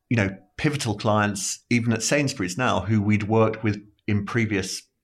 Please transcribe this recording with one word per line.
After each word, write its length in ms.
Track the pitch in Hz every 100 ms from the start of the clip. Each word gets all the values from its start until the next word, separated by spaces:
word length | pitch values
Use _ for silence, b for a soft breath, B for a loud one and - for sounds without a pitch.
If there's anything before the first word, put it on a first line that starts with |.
| -
you 80 | 117
know, 120 | 98 98 - -
pivotal 380 | 156 135 120 101
clients, 680 | 113 104 104 101 - - -
even 240 | 120 117
at 100 | 110
Sainsbury's 540 | - 147 139 - 92 -
now, 240 | 123 95
who 200 | 92 110
we'd 220 | 101 107
worked 400 | 104 110 110 -
with 180 | 110 104 - _ -
in 180 | 104 101
previous, 580 | 120 107 101 95 - - _